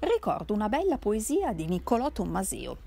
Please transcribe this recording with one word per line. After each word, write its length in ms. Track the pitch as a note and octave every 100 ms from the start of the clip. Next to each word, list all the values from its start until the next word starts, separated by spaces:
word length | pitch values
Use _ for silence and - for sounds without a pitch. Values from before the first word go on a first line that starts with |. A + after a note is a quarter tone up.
Ricordo 520 | D4+ A4+ - D#3 D#3+
una 160 | G#3 G#3+
bella 300 | C4 F#4+ D4
poesia 560 | G#3 G#3+ G#3+ D4+ F4+
di 100 | E3+
Niccolò 480 | D#3+ F3+ - A#3 C4+
Tommaseo. 640 | - E3+ E3 F#3+ A2+ B2 B2+